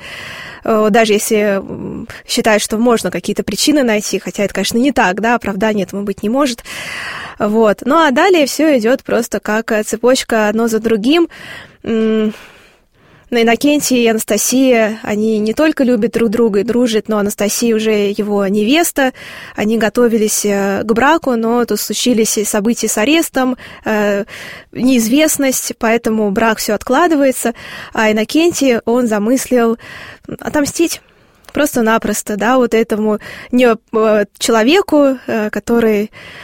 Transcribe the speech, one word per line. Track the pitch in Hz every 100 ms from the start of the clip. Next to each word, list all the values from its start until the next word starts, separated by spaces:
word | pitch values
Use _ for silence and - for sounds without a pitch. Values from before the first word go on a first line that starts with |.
| - - - - - -
Э, | - 220 214
даже | 226 220
если, | 214 - 220 208 196
м, | - - - - 226 - -
считают, | - 226 208
что | - 220
можно | 240 226 185
какие-то | 170 - 196
причины | - 202 - 294
найти, | 247 214 - 190
хотя | - -
это, | 202
конечно, | - 196 233
не | 269
так, | 254 196 185
да, | 226 233
оправдания | - 190 220 208
этому | 185 196
быть | 202 196
не | 208
может. | 262 285 233 - - - - - - - -
Вот. | 208 214 220 196
Ну, | 240
а | 320 311
далее | 254 370 349 269
все | - 311 269
идет | 214 254
просто | - 208 233 208
как, | - 214 226
э, | 220
цепочка | 214 220 240 262 - 226 214
одно | 214 233
за | 220
другим. | 226 220 226 339 330 - - - - -
М, | - 226 220 220 214 214 - - - _ _ _ _ _ _
но | 240
Иннокентий | 233 233 285 294 - 254
и | 233
Анастасия, | 226 - 208 - 254 262 233 214 220
они | - 208 220 214
не | 214
только | 220 311 -
любят | 247 247 226
друг | 226 233
друга | 233 233 196
и |
дружат, | 233 233 247 214 208
но | 214
Анастасия | 202 - 208 - 233
уже | 214 220 214 202 208
его | 208 202 196
невеста, | 214 214 302 339 - 262 - - - - -
они | 208 226
готовились, | 214 240 240 220 214 -
э, | 208 202 196 196
к | 214
браку, | 226 269 320 277
но | 233 226 240
тут | 233 208
случились | - 214 254 226 220 -
и |
события | 208 214 208 233 220
с | 220
арестом, | 220 330 320 269 254 254 - -
э, | - 214 208 202 202 - - - -
неизвестность, | - 247 254 214 277 311 294 269 254 - -
поэтому | 226 233 233 220 208
брак | 202 226 214
все | -
откладывается, | 208 - 254 339 311 277 247 233 233 - - -
а | - 220
Иннокентий, | 214 220 302 339 330 269 233
он | - 240 247
замыслил | 208 208 254 - 254 233 226 - - - - - -
отомстить | - 294 285 - 330 - _ _ _ _ -
просто-напросто, | - 294 254 220 220 - 214 - 208
да, | 214 262
вот | 233
этому | 226 220 214 214 214 - - -
не, | 247 247
э, | 226 _ 220 220 214 202 -
человеку, | - 226 220 359 381 302 277 262 -
э, | 226 214
который, | 240 - 233 226 208 214 - - -